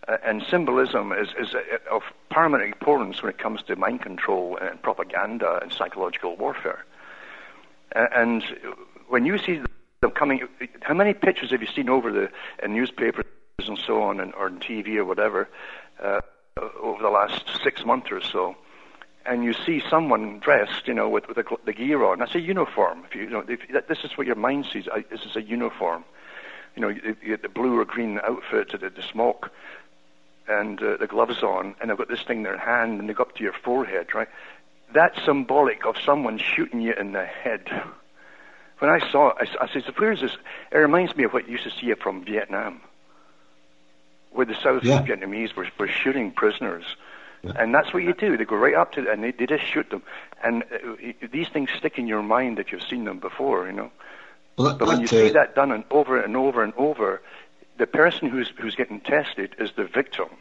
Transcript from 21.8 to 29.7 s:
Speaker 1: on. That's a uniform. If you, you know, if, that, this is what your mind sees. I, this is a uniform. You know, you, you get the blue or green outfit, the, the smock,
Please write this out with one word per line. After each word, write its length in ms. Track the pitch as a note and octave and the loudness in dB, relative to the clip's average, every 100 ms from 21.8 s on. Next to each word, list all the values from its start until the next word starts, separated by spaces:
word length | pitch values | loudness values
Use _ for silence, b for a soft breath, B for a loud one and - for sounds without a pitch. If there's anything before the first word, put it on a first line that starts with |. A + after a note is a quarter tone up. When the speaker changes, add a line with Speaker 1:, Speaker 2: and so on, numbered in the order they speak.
| B2 D3 | 0 4
Speaker 1:
on. 140 | G2+ F#2 | 4 2
That's 160 | A#2 | 0
a 60 | F3 | -2
uniform. 640 | E3 F#3+ D3+ - F#2 E2 - | 0 0 0 2 2 2 -10
If 80 | - | -10
you, 60 | |
you 80 | G#2 | -6
know, 120 | A2+ G2+ | -6 -4
if, 180 | A#2+ - | -8 -2
that, 160 | C3 - | -2 0
this 160 | D#3+ | -6
is 120 | D3 - | -4 -6
what 80 | B2+ | -4
your 100 | A2+ | 0
mind 300 | A#2+ C#3 C3+ | 0 0 -4
sees. 160 | G#2+ F#2+ | -8 -4
I, 120 | A2 - | -6 -6
this 120 | A2 | -12
is 120 | G#2+ | -8
a 80 | A2 | -8
uniform. 600 | G#2+ A#2 A#2 - F2+ E2+ E2 B B B B B B - | -4 -4 -4 -2 -2 -2 -8 B B B B B B -6
You 60 | |
know, 60 | A2 | -4
you, 280 | G#2 A2 G#2+ | -4 -6 -6
you 60 | G#2+ | -4
get 140 | A2 | -6
the 60 | - | -4
blue 300 | - B2+ A#2 | -2 2 2
or 40 | A2 | 0
green 340 | - A#2 G#2 | -2 -4 -2
outfit, 500 | G2+ C#3 - A2 G2+ G2+ | -2 -4 -2 -2 -2 -6
the, 120 | F#2+ | -8
the 120 | F#2+ | -10
smock, 480 | F#2 A2 A#2+ - - B B | -12 0 0 0 -6 B B